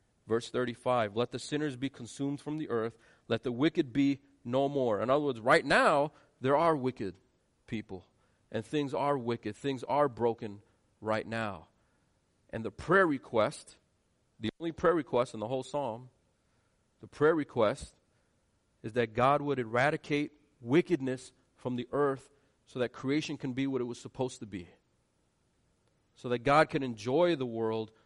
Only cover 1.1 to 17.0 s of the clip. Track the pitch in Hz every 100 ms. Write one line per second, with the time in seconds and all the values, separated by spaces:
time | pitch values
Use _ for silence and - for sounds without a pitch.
1.1 | 104 120 123 - 151 151 123 135 - 117
2.1 | - 139 143 - 151 156 120 113 - _
3.1 | _ - 113 131 120 156 170 147 117 139
4.1 | 135 _ _ 120 131 139 143 127 101 110
5.1 | 139 147 117 110 160 139 196 254 151 151
6.1 | - _ _ 127 143 170 156 127 127 104
7.1 | 87 _ _ _ _ - 110 - 92 -
8.1 | _ _ _ _ 113 110 151 143 135 139
9.1 | 143 117 120 104 104 139 135 - 135 143
10.1 | 110 117 117 110 104 - _ _ _ 107
11.1 | 110 - 113 110 90 - _ _ _ _
12.1 | _ _ _ _ - 113 - - 185 185
13.1 | 135 - 113 107 - - - _ _ _
14.1 | _ _ _ 110 - 170 156 170 170 143
15.1 | 123 123 113 107 131 127 147 135 110 127
16.1 | _ _ _ _ _ _ _ _ _